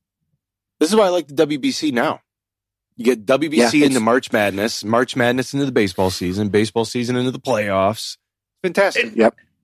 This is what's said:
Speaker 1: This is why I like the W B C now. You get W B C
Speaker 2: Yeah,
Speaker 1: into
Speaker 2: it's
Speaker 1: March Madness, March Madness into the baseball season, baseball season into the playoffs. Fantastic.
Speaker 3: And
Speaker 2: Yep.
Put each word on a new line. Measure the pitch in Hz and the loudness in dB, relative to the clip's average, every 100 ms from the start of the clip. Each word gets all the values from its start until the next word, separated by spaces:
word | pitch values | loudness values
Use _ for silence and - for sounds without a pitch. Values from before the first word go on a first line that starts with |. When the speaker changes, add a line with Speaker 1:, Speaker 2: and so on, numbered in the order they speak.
| _ _ _ _ _ _ _ _ | _ _ _ _ _ _ _ _
Speaker 1:
This | 156 | 2
is | 220 | 4
why | 190 | 2
I | |
like | 180 143 | 0 -2
the | |
W | 143 151 147 | -2 0 0
B | 131 | -4
C | 123 156 | -2 -2
now. | 120 147 - _ _ _ _ _ _ _ - | 0 -2 -4 _ _ _ _ _ _ _ -2
You | 117 | 0
get | 120 101 | 0 0
W | 135 156 | 0 0
B | 151 117 | 2 2
C | 147 | 4
Speaker 2:
Yeah, | 143 | 4
Speaker 1:
into | 131 | 2
Speaker 2:
it's | 110 | 2
Speaker 1:
March | 127 - | 0 0
Madness, | 113 101 95 110 - | 0 0 0 -4 -4
March | 104 113 127 127 | -2 0 0 0
Madness | 120 127 123 | 0 0 -4
into | 139 139 | -4 -2
the | |
baseball | 123 101 - 92 | 0 0 0 -2
season, | 92 90 95 107 | 0 -4 -2 0
baseball | 104 110 117 110 | 0 0 -2 -4
season | 123 120 123 | -4 -4 -2
into | 127 | -2
the | 127 | -4
playoffs. | 139 113 104 95 95 110 - - _ _ _ _ | -4 -2 0 0 0 -2 -8 -14 _ _ _ _
Fantastic. | 185 175 196 - 240 | -4 0 2 0 -2
Speaker 3:
And | 214 | 2
Speaker 2:
Yep. | 113 - _ _ | 2 0 _ _